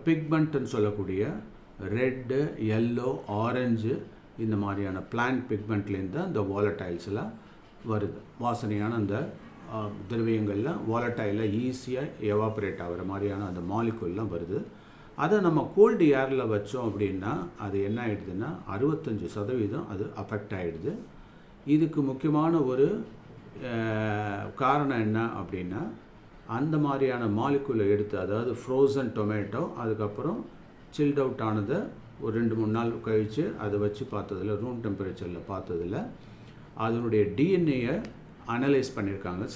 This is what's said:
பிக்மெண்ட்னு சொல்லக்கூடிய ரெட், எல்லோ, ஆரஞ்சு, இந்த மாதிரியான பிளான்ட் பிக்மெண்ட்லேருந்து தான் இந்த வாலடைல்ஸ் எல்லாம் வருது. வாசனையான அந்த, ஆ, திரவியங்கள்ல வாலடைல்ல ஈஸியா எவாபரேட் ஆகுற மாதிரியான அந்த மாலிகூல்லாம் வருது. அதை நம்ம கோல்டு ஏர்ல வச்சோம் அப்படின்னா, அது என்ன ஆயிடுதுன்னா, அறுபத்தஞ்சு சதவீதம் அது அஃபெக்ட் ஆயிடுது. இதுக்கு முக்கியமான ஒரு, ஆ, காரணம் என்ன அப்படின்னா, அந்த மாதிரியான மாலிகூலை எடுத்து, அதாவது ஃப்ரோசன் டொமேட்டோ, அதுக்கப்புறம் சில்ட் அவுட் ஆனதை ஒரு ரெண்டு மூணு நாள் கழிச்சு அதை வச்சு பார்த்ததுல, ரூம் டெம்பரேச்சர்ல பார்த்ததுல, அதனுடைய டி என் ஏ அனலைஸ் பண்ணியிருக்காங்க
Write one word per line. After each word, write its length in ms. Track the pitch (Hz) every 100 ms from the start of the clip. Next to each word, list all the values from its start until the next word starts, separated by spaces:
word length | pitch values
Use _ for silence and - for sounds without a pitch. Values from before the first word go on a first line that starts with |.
பிக்மெண்ட்னு 580 | 165 156 151 160 151 143
சொல்லக்கூடிய 720 | 117 120 104 104 92 95 120 208 - - - -
ரெட், 800 | 95 110 131 131 120 131 156 -
எல்லோ, 640 | 110 110 117 120 123 - -
ஆரஞ்சு, 800 | 104 117 127 123 113 110 180 - - - -
இந்த 180 | 110 104
மாதிரியான 420 | 101 98 98 92
பிளான்ட் 440 | - 120 123 127 -
பிக்மெண்ட்லேருந்து 600 | 107 104 104 101 98 95
தான் 160 | 131 190
இந்த 140 | 123
வாலடைல்ஸ் 640 | 95 98 104 98 92 85 -
எல்லாம் 260 | 104 208 - - - - - 120
வருது. 220 | 107 98 - - -
வாசனையான 520 | 120 120 113 104 107
அந்த, 360 | 117 98 107 185 - - - -
ஆ, 160 | 113 104 101 98
திரவியங்கள்ல 640 | 117 113 113 104 101 127 - 107
வாலடைல்ல 520 | 117 120 117 104 104
ஈஸியா 680 | 107 107 127 123 - 127 151 -
எவாபரேட் 580 | 107 104 110 104 98 90
ஆகுற 260 | 87 87 92
மாதிரியான 380 | 98 101 98
அந்த 160 | 98 90
மாலிகூல்லாம் 800 | 87 107 117 110 87 95 110 85
வருது. 240 | 85 110 233 - - - - -
அதை 240 | 156 208
நம்ம 320 | 185 151 131 190
கோல்டு 280 | 214 214
ஏர்ல 540 | 156 135 135 131 113 104
வச்சோம் 340 | 104 127 113
அப்படின்னா, 460 | 101 101 92 101 160 - -
அது 240 | 104 98
என்ன 240 | 98 117 107
ஆயிடுதுன்னா, 420 | 98 90 92 131 180 - 98
அறுபத்தஞ்சு 500 | 139 151 131 107 85
சதவீதம் 640 | 107 104 127 98 131 -
அது 220 | 95 107 -
அஃபெக்ட் 360 | 98 104 101
ஆயிடுது. 420 | 95 87 80 104 226 - - - - - - 135
இதுக்கு 360 | 151 160 156
முக்கியமான 600 | 135 131 160 151 160 165
ஒரு, 420 | 127 127 151 220 226 - - - - - 127
ஆ, 760 | 113 110 107 107 104 104 101 101 -
காரணம் 440 | 131 147 139 120
என்ன 260 | 107 110 117
அப்படின்னா, 600 | 98 87 92 90 101 170 - - - - - -
அந்த 320 | 117 151 156
மாதிரியான 480 | 147 135 135 120 113
மாலிகூலை 640 | 104 135 139 139 113 101
எடுத்து, 280 | 104 104 95
அதாவது 340 | 90 107 120
ஃப்ரோசன் 540 | 117 - 131 135 135 123
டொமேட்டோ, 640 | 113 104 107 95 120 175
அதுக்கப்புறம் 720 | - 113 107 104 - 143 233 - - - - -
சில்ட் 280 | - 143 143
அவுட் 220 | 131 -
ஆனதை 360 | 110 107 101 170 262 - - -
ஒரு 180 | 117 110
ரெண்டு 160 | 117
மூணு 160 | 110 107
நாள் 200 | 113 117
கழிச்சு 640 | 117 110 110 107 - - -
அதை 220 | 104 101
வச்சு 300 | 101 - -
பார்த்ததுல, 460 | 104 95 95 101 104
ரூம் 220 | 123 117
டெம்பரேச்சர்ல 560 | 113 95 95 90 87 85 -
பார்த்ததுல, 580 | 95 - 85 87 120 247 - - - - - -
அதனுடைய 500 | - 110 117 117 107 98 92
டி 140 | 156
என் 180 | 185 160
ஏ 180 | 131 120 180 - - - - -
அனலைஸ் 360 | 120 135 139 131 -
பண்ணியிருக்காங்க 520 | 98 98 90 90 -